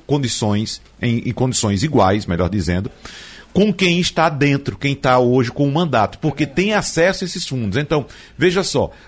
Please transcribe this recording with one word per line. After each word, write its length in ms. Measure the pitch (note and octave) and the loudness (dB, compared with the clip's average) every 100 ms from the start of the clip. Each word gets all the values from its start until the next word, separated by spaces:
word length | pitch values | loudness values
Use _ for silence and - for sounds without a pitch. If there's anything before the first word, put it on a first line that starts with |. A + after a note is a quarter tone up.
condições, 800 | - C#3+ B2 - A2 G#2 G#2+ - - - | -2 -2 -2 -2 0 0 -2 -8 -16 -6
em, 280 | A#2+ A#2 - | -2 -2 -2
em 40 | |
condições 520 | G#2+ B2+ A#2 G#2+ G2 | -2 -2 0 0 0
iguais, 420 | D#3 C3 F#2+ G#2 F#2+ | 2 4 4 2 0
melhor 220 | E2+ F2 | 0 0
dizendo, 400 | G2+ E2 F2+ A2+ - - - - - - | 0 0 -2 -4 -10 -20 -20 -20 -20 -4
com 200 | F3+ G#3+ | 0 2
quem 280 | - F3+ F3 | 2 0 2
está 280 | F3 - D#3+ | 0 0 0
dentro, 480 | C#3+ C#3+ C#3 C3 G2 | 2 2 0 -2 -4
quem 200 | C#3 C#3 | -4 0
tá 240 | C3 B2+ | 2 4
hoje 320 | B2 B2+ A#2+ | 4 2 0
com 120 | - | 0
o 80 | C#3+ | 0
mandato, 460 | D3 F3 A#2+ G2+ - | 0 0 0 0 -2
porque 260 | D#3 - | -4 -2
tem 300 | D3 - G3+ | -2 -2 0
acesso 480 | G#3 - D#3+ F3+ F#3 | 0 -2 2 2 0
a 40 | F3 | -6
esses 200 | F3+ - | -8 -6
fundos. 320 | C3 G#2+ A#2 | -4 -2 -2
Então, 260 | D3 D3+ - - - - | 0 -2 -2 -12 -14 0
veja 280 | F3 F#3 | 0 2
só, 260 | F#3 C#3 F2+ - | 0 0 -2 -6